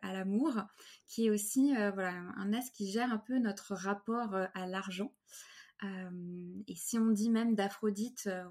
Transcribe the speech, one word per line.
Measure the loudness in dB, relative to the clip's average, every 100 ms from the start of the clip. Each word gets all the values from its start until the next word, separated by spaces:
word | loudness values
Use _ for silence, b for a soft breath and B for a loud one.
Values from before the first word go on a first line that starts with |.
à | -6
l'amour, | -4 2 2 2 0 -4 B B B -8
qui | 2 4
est |
aussi, | 4 2 4 4 6
euh, | 2
voilà, | 2 -2 -4 -8 -4
un | 0
astre | 0 -2
qui | -6 -2
gère | 0 0
un | -2
peu | 0 0
notre | 0 -2 -6
rapport, | -4 -2 -2 -2 -2 0 0
euh, | -2
à | -4 -4
l'argent. | -4 -4 -6 -6 _ B B B B B -10
Euh, | -8 -6 -8 -8 -8 -8 -10 -10 -10
et | -8
si | -2 2
on | 4
dit | 6 4
même | 4 4
d'Aphrodite, | 2 0 0 -2 0 -4 -4 -4
euh, | -4 -6